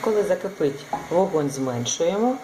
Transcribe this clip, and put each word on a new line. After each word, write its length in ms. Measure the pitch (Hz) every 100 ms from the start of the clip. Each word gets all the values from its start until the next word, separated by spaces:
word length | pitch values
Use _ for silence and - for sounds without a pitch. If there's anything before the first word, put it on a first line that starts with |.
Коли 180 | 233 214
закипить, 600 | 196 - 196 190 147 139 - - -
вогонь 400 | 170 190 160 143
зменшуємо 880 | 143 131 120 120 - 165 196 240 269